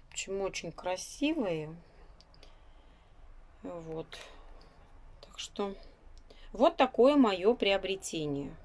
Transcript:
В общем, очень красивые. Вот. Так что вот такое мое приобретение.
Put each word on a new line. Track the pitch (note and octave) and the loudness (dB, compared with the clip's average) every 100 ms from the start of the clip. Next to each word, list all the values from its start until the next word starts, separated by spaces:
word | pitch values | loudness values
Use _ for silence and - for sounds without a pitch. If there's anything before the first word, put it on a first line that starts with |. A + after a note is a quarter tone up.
| - | -14
В | |
общем, | - - G3 | -12 -8 -4
очень | F#3+ - E3+ | -4 -6 -10
красивые. | - F3+ F#3 - - C#4+ D#4+ G#3 D#3+ D#3 E3 - - - - - - - - - - - - - - - - - - | -8 -6 -6 -6 -4 -2 0 -2 -4 -6 -12 -20 -20 -20 -20 -20 -20 -20 -20 -20 -20 -20 -20 -20 -20 -20 -20 -20 -18
Вот. | F#3 F3 D#3+ D#3+ D#3+ - - - - - - - - - - - | -14 -12 -10 -10 -12 -16 -18 -20 -20 -20 -20 -20 -20 -20 -20 -20
Так | - - | -20 -16
что | - - G3+ G3 - - - - - - - | -12 -6 -6 -8 -16 -20 -20 -20 -20 -20 -14
вот | G3 D4+ - | 2 2 4
такое | B3+ - B3+ D4 | 2 6 6 8
мое | A#3 F#3 F#3+ | 6 4 2
приобретение. | B3 G3+ G3 F#3+ F#3+ - E3 D3 C#3 C#3+ E3 | 4 4 2 0 -4 -6 -6 -4 -4 -6 -12